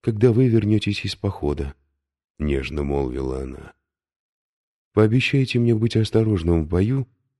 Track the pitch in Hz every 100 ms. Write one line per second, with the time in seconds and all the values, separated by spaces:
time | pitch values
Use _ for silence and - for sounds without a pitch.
0 | - 107 123 113 131 113 104 107 104 98
1 | 101 - 101 - 73 71 69 - _ _
2 | _ _ _ - 76 67 67 73 71 69
3 | 65 64 65 65 65 67 - _ _ _
4 | _ _ _ _ _ _ _ _ _ 107
5 | 107 127 - 139 127 120 120 110 113 110
6 | 107 113 110 98 82 85 78 87 104 135
7 | 123 _ _